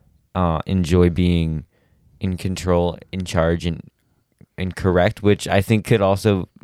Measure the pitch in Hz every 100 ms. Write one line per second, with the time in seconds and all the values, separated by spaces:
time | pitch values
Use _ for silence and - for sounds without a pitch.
0 | _ _ _ 92 87 80 - 95 80 90
1 | 87 85 87 87 80 78 73 _ _ _
2 | _ _ 95 90 95 90 92 87 87 -
3 | - 95 90 87 82 85 85 82 - _
4 | _ _ _ _ - - 92 - 95 87
5 | 90 - 101 101 - 98 98 110 - 113
6 | 98 98 110 98 - _